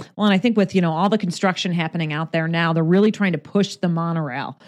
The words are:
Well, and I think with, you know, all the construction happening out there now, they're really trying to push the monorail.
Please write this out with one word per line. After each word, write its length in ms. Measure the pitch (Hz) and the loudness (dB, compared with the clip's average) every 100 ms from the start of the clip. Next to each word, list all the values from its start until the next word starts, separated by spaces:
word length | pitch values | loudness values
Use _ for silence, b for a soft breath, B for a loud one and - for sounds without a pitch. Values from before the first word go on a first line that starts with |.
| B - | B -2
Well, 100 | 208 | 2
and 80 | |
I 40 | 190 | 2
think 180 | 240 214 | 2 2
with, 180 | 190 | 2
you 60 | 190 | 2
know, 120 | 170 | 0
all 160 | 160 202 | 0 0
the 100 | 214 | 0
construction 540 | 175 - 190 170 185 | -2 -2 -2 -2 -2
happening 400 | 170 160 170 156 | -2 -2 -4 -4
out 200 | 151 160 | -4 -4
there 160 | 165 160 | -2 -2
now, 240 | 165 165 | 0 0
they're 100 | 165 | 2
really 260 | 160 190 220 | 4 4 4
trying 200 | 202 190 | 2 -2
to 60 | 151 | -2
push 380 | - 202 196 - | -2 0 0 -2
the 120 | 180 | -2
monorail. 720 | 165 170 165 147 131 - - | -2 -2 -2 -4 -6 -8 -12